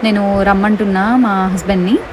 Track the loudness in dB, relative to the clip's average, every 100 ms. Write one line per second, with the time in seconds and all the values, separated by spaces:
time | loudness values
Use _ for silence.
0 | 0 0 0 0 2 2 2 0 0 0
1 | 0 2 2 0 -2 -2 -2 0 2 0
2 | -2